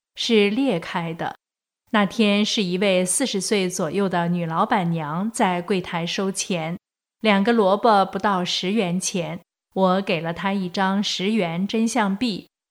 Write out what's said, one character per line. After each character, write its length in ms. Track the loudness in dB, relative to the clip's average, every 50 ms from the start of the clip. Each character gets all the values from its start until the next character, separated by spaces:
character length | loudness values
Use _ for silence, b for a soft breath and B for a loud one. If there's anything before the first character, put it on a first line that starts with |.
| _ _ -12
是 340 | -6 -2 2 4 4 4 4
裂 300 | 2 0 0 0 0 -2
开 340 | -4 -6 -6 -6 -6 -6 -6
的。 220 | -6 -8 -8 -8 -12 _ _ _ _ _ _ _ _ _ _
那 160 | 2 2 2
天 360 | 2 2 2 2 4 4 2 2
是 200 | 0 0 0 0
一 160 | 0 0 0
位 260 | 2 4 4 2 2
四 200 | 2 0 0 -2
十 140 | -2 -2 -2
岁 300 | -2 0 0 0 0 0
左 220 | -2 -2 -4 -2
右 180 | -2 0 0 0
的 200 | 0 0 0 0
女 180 | 0 -2 -2
老 180 | -2 0 0 0
板 240 | 2 2 0 0 0
娘 400 | -2 -2 -2 -4 -4 -4 -4 -4
在 320 | -2 0 0 0 0 0
柜 180 | -2 -2 -2 -2
台 260 | -2 -4 -4 -4 -4
收 260 | -4 -4 -2 -2 -2
钱， 460 | -2 -4 -4 -4 -4 -4 -4 -6 -8 -10 _ _ _ _ _ _ _ _
两 240 | 2 2 4 4 4
个 100 | 4 4
萝 240 | 4 4 4 4
卜 260 | 4 4 4 6 4 4
不 140 | 2 -2
到 260 | -2 -2 0 0 0 -2
十 280 | -2 -4 -4 -2 -2
元 280 | 0 0 0 0 -2 -2
钱， 420 | -2 -4 -4 -4 -6 -6 -8 -12 -14 _ _ _ _ _ -2
我 280 | 2 2 2 2 2
给 180 | 0 -2 -2 -2
了 140 | -2 -4 -6
她 200 | -4 -4 -2 -2
一 140 | -2 -4
张 360 | -4 -2 0 0 0 0 0 -2
十 280 | -2 -2 -2 -2 0
元 360 | 0 0 0 0 -2 -2 -2
真 200 | -2 0 0 0
相 280 | 0 2 0 0 0 0
币。 320 | 0 -2 -2 -4 -6 -10 _ _ _ _ _